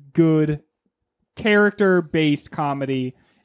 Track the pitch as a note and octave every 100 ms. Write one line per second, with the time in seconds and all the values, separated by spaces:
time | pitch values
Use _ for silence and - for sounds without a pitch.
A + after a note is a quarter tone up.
0 | C#3+ E3+ E3 D#3 D3+ D3+ - _ _ _
1 | _ _ _ - G#3+ G#3 G#3 G3+ G3 F3+
2 | D#3 D#3+ D#3 C#3+ - - C#3+ C#3 C3+ C3
3 | B2+ - _ _